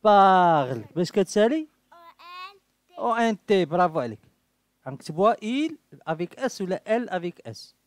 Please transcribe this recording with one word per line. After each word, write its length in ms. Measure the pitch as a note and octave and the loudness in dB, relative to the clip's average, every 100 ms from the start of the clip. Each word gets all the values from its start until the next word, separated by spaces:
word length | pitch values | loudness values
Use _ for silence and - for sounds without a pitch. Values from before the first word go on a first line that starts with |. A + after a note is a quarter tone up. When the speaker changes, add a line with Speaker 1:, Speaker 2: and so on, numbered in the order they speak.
Speaker 1:
بارل. 800 | G#3+ G3+ G3 F#3 F3 D#3+ C3 B2 G#2+ D#3+ | 6 6 6 6 4 4 0 -6 -8 -6
باش 160 | F3 | -2
كتسالي؟ 560 | - F#3+ G#3 A3 D#4 D#4 _ _ | -2 -2 2 0 0 -8 _ _
Speaker 2:
او 40 | E4+ | -20
ان 640 | E4+ _ E4+ F4+ F#4 G4+ _ _ _ | -20 _ -20 -18 -18 _ _ _ _
تي. 100 | F4 | -6
Speaker 1:
او 160 | A#3+ | -4
ان 320 | A3+ A3+ G#3+ - | 0 0 -2 0
تي، 200 | G3 E3 | 0 2
برافو 340 | F3 F3+ D#3+ | 0 0 0
عليك. 200 | B2 G#2+ _ _ _ _ _ _ - | -6 -10 _ _ _ _ _ _ -16
راك 100 | C3+ | -14
تكتبوها 380 | - D#3 G3+ A3+ | -12 0 0 0
إيل 340 | G#3+ C4 D#4+ D#4 _ C#3+ - | -4 -4 -6 -8 _ -18 -8
افيك 320 | D#3+ F3 - | -8 -8 -8
اس 220 | C4 - | -8 -8
ولا 340 | F#3 F#3 - A3 | -8 -8 -4 -4
ال 140 | A#3+ | -4
افيك 380 | F#3 F3 - - | -8 -8 -14 -18
اس. 280 | G#2+ - _ | -18 -20 _